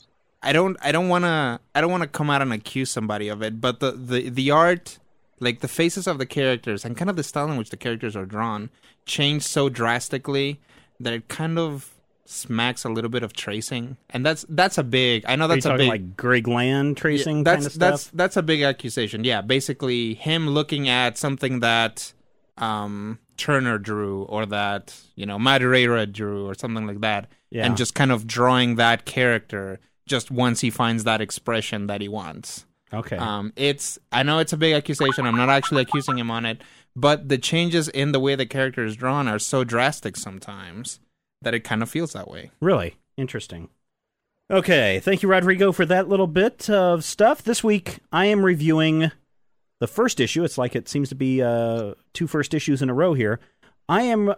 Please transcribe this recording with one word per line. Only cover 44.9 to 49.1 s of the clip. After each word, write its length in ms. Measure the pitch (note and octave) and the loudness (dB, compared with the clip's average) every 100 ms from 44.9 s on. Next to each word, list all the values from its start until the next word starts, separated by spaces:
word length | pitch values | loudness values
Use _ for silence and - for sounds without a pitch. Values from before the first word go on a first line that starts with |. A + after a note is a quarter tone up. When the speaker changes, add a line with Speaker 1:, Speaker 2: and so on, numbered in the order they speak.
| F#2+ | 2
Speaker 2:
thank 220 | - G3 | 2 2
you, 80 | G3 | 4
Rodrigo, 420 | F#3 F3+ F#3 G3 | 4 4 4 4
for 140 | F3+ E3 | 2 2
that 220 | F3+ F#3+ | 2 2
little 180 | G3 F3+ | 2 2
bit 420 | D#3+ A3 - - | 2 2 0 0
of 360 | G3+ F3+ E3+ | 4 4 2
stuff. 380 | - - G#3+ D4+ | 0 4 4 4
This 220 | G#3+ A#3+ | 0 0
week, 360 | A3 G#3 - - _ | 2 2 0 -14 _
I 140 | D#3+ G3 | 2 4
am 180 | G#3 | 4
reviewing 640 | F#3+ E3+ D#3 D#3 D#3+ D#3 D#3+ | 4 4 4 4 4 4 0